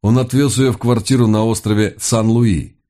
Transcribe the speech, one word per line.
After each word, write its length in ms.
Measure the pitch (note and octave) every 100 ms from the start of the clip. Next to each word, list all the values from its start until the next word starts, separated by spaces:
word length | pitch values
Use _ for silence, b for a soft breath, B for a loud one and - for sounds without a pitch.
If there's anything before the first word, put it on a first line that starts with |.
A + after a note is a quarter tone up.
он 160 | G#2 B2
отвёз 400 | B2+ C3 C#3+ B2
её 140 | C3
в 60 | A2
квартиру 500 | A#2+ A#2+ - C3 A2+
на 160 | G#2+ A2
острове 500 | A2 G#2+ G#2+ G#2+ -
Сан-Луи 760 | - A2+ A2 A#2 A#2 E2+ B1+ _ _